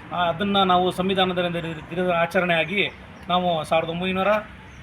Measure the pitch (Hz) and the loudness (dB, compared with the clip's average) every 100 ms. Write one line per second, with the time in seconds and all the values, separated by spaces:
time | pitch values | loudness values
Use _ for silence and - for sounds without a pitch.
0 | - 170 175 165 202 202 190 180 180 175 | -8 -2 0 0 0 2 4 4 4 0
1 | 185 190 185 180 175 170 165 156 - 170 | 0 2 2 0 -2 -2 -6 -8 -8 -4
2 | 180 170 170 190 180 165 156 202 151 - | 0 2 2 2 2 2 0 0 -2 -4
3 | - - - 180 180 165 151 165 165 165 | -18 -14 -2 0 2 0 2 0 0 -4
4 | 185 185 190 214 214 - - - | -2 0 2 0 -2 -16 -20 -16